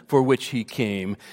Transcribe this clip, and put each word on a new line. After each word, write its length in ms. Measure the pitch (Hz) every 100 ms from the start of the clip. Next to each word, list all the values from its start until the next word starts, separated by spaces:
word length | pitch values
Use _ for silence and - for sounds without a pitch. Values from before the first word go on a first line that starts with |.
| -
for 160 | 143
which 220 | 131 127 -
he 180 | 123
came, 520 | 107 - 110 101 95 101 -